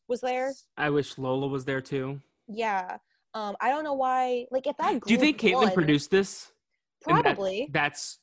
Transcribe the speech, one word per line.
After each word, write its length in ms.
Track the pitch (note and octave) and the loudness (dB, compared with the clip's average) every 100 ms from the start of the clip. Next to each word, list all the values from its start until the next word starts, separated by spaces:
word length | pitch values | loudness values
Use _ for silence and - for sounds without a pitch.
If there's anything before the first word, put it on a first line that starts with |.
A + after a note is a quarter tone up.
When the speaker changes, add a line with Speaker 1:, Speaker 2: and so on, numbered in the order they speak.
| - | -6
Speaker 1:
was 140 | A#3+ | -4
there. 300 | B3+ B3+ C4 C4+ _ - | -2 -2 -4 -6 _ -4
Speaker 2:
I 140 | D3 | 0
wish 280 | D3 C3+ - | 0 -2 -6
Lola 300 | C3 C3 C#3 | -2 -2 -2
was 180 | C3+ B2+ | -4 -4
there 160 | C3+ | -4
too. 380 | C3 C#3+ C3 C#3 - _ - | -4 -6 -4 -8 -14 _ -14
Speaker 1:
Yeah. 500 | G#3 A3 G3 F#3 - _ _ _ A3 | -4 -2 -2 -4 -10 _ _ _ -8
Um, 200 | G#3 G3+ | -8 -2
I 80 | A3+ | 0
don't 140 | C#4+ | 0
know 100 | D#4 | -2
why, 540 | C#4 B3+ B3+ B3+ B3 B3 | -2 0 0 0 -2 -2
like, 160 | B3+ C4+ | -4 -4
if 80 | C#4+ | -2
that 240 | G4 D4 G3+ | 0 0 2
Speaker 2:
Do 80 | |
you 60 | A#3 | 4
think 200 | D4+ D4+ | 4 2
Speaker 1:
group 140 | A3 | 2
Speaker 2:
Caitlyn 100 | F3 A3 | 4 4
Speaker 1:
won 80 | |
Speaker 2:
produced 380 | F#3 D3+ D3 - | 4 4 2 4
this? 400 | F#3+ G3 - - _ _ _ _ _ - | 2 2 -6 -16 _ _ _ _ _ 2
And 100 | E4+ | 4
that, 40 | |
Speaker 1:
Probably. 460 | - C#3+ F#3+ G3 C#4+ | 4 2 -2 -4 -2
Speaker 2:
that's 480 | D3 D3 - - - | -2 -2 -4 -12 -12